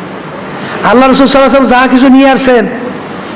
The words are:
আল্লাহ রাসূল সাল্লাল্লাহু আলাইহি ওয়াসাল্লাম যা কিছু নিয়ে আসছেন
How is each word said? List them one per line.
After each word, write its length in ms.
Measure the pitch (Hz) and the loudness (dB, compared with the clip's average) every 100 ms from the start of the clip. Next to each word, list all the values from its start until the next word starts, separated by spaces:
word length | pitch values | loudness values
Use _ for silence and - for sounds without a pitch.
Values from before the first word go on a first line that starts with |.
| - - - - - - - - | -14 -14 -14 -14 -14 -12 -10 -6
আল্লাহ 240 | 185 226 262 | 0 2 2
রাসূল 180 | 262 269 | 2 2
সাল্লাল্লাহু 100 | 269 | 2
আলাইহি 200 | 269 269 | 2 2
ওয়াসাল্লাম 100 | 247 | 2
যা 200 | 247 262 | 2 2
কিছু 220 | 262 269 | 2 4
নিয়ে 220 | 262 269 | 4 4
আসছেন 360 | 254 262 247 202 - - - - - - | 2 2 0 0 -6 -10 -12 -12 -14 -14